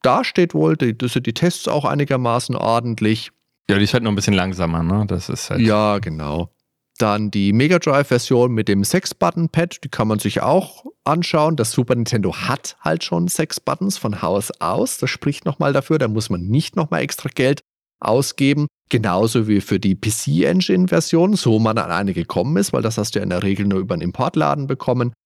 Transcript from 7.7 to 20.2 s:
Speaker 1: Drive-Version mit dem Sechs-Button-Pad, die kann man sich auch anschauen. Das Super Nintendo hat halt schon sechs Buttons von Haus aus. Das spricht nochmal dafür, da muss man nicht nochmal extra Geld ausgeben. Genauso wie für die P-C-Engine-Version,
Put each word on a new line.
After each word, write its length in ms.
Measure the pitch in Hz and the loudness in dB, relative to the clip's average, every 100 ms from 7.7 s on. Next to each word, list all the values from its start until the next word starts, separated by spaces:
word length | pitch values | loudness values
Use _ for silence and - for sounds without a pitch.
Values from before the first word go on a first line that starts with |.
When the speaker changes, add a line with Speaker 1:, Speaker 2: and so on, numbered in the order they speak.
| 180 | 2
Speaker 1:
Drive-Version 720 | - 139 139 123 - 123 123 | 2 2 2 0 2 2 4
mit 160 | 110 110 | 2 0
dem 140 | 101 | 0
Sechs-Button-Pad, 1000 | 101 180 - - 180 170 165 - 175 - | 2 0 -2 -2 -2 0 -2 0 -2 -6
die 40 | - | -10
kann 200 | - 110 | -4 0
man 120 | 107 | 0
sich 200 | 104 - | 0 0
auch 440 | 113 170 190 - 285 _ | 2 2 0 -14 -20 _
anschauen. 520 | - 160 170 160 156 160 | -2 -2 0 2 2 0
Das 160 | 113 | 0
Super 240 | - 123 120 | 0 0 0
Nintendo 380 | 113 117 95 | 0 0 -2
hat 420 | - 92 139 - - | -4 -4 -4 -6 -6
halt 240 | - 165 | -4 -2
schon 240 | - 170 175 | -2 -2 -2
sechs 320 | - 160 - | -2 -4 -4
Buttons 380 | - - 190 - | -6 -4 -4 -4
von 240 | 117 98 | -6 -4
Haus 300 | 90 98 - - | -2 -2 -4 -6
aus. 380 | 85 110 262 - | -4 -2 -2 -2
Das 120 | 131 | -6
spricht 340 | - 147 143 | -2 -4 -4
nochmal 280 | - 143 143 | -6 -2 0
dafür, 260 | 139 - 156 | 0 0 0
da 100 | 120 | 0
muss 220 | 107 - | -2 -2
man 160 | 90 90 | -4 0
nicht 300 | 127 - - | 0 0 -4
nochmal 260 | 156 80 | -2 -2
extra 260 | - - - | -4 -6 -8
Geld 320 | - 131 143 _ _ _ _ | 0 0 0 _ _ _ _
ausgeben. 680 | - 120 139 - 139 143 147 _ _ | 0 2 0 0 2 2 -2 _ _
Genauso 600 | 120 104 90 110 123 110 | 0 2 2 2 2 2
wie 140 | 104 | 2
für 180 | - 98 | 2 0
die 140 | 98 | 2
P-C-Engine-Version, 1400 | 92 107 - | 0 -2 -4